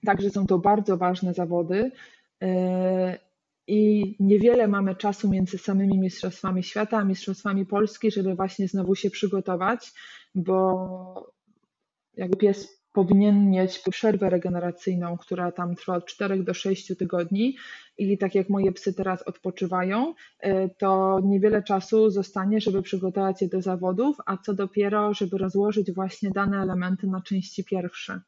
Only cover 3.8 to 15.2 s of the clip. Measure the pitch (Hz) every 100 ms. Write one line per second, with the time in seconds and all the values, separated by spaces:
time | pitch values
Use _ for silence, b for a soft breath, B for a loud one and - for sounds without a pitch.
3.8 | 214 208 196 - 196 208 226 247 214 202
4.8 | 196 190 208 196 202 190 185 185 - 196
5.8 | 196 190 185 180 185 180 190 185 180 208
6.8 | 214 226 202 185 - 185 202 196 196 202
7.8 | 214 - 226 208 190 180 190 - 190 196
8.8 | 180 196 202 - 202 190 190 175 190 240
9.8 | - B B B B 190 175 190 190 185
10.8 | 185 185 185 185 - _ _ _ _ _
11.8 | _ _ _ - 185 190 208 202 - _
12.8 | _ - 180 196 208 202 202 185 185 185
13.8 | - - 220 196 190 180 180 175 175 175
14.8 | - 180 175 175